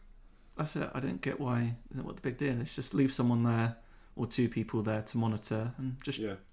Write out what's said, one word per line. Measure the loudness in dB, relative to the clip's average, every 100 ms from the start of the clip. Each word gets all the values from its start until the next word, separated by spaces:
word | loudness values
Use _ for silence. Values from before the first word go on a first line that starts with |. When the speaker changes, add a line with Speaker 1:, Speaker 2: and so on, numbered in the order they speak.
| -20 -20 -20 -20 -12 -6
Speaker 1:
That's | -4 -2
it. | -4
I | -2
don't | -4 -2
get | -4 -2
why, | 0 2 2 -2 -8 -8
what | -8 -6
the |
big | -4 -2
deal | 0 0
is. | -2 -6
Just | -2
leave | 4 4
someone | 4 4 4
there | 4 4 2 0 -10 -20 -12 -4
or | -2
two | 2 2
people | 2 0 0
there | 0 0
to | -2 0
monitor | 2 0 -2 -2 -2 -4
and | -6 -6
just | -6 -4
Speaker 2:
Yeah. | -4 -6 -12